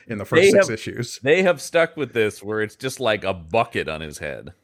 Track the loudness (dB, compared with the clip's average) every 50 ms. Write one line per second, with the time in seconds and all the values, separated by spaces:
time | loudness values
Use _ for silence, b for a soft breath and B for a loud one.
0 | B B -10 -10 -6 0 4 6 6 6 6 6 4 4 0 -4 -6 -8 -8 -8
1 | -8 -8 -10 -4 0 2 2 4 4 2 2 0 -4 -2 2 2 2 2 0 -6
2 | -8 -4 0 0 0 0 0 -4 -8 -6 -4 -4 -4 -4 -6 _ -8 -8 -6 -2
3 | 0 0 0 0 0 -4 -4 -4 -6 -2 0 0 0 0 -2 -4 -4 -4 -6 -8
4 | -8 -10 -10 -10 -10 -10 -10 -10 -14 -18 -20 _